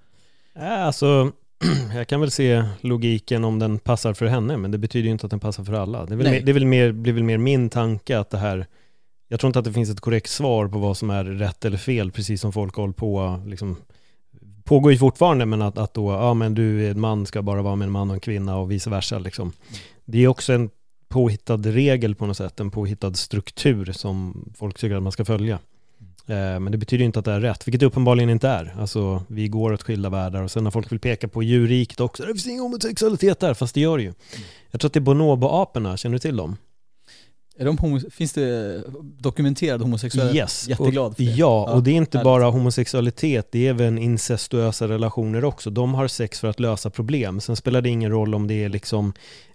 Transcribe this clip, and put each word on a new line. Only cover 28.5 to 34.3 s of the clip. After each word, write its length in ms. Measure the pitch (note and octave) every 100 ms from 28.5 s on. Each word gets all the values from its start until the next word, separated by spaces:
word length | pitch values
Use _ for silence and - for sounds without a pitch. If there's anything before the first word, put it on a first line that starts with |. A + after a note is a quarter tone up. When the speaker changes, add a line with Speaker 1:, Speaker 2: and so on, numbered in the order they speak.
| G2+ E2 F#2+
Speaker 1:
Alltså, 440 | G2+ A2 G2 F#2+ F#2
vi 200 | G#2+ G#2+
går 260 | A2 A2
åt 100 | G#2
skilda 260 | - G#2 G2
världar 320 | F#2+ F#2 F#2+
och 80 | F#2+
sen 120 | A2+
när 80 | A2
folk 200 | A2+ -
vill 80 | A2+
peka 280 | B2 A#2 A2
på 160 | A2+
djurriket 560 | A2+ B2 A#2 B2+ A#2+ -
också, 240 | B2 -
"Det 40 | F3
finns 140 | G#3+ B3
ingen 140 | B3
homosexualitet 760 | B3 A#3 A3+ G#3 A3 G3 G3 F3
där", 140 | F3
fast 220 | A#2 A#2+ C#3+
det 60 |
gör 160 | D#3+ D3+
det 60 |
ju. 100 | F#2+ - -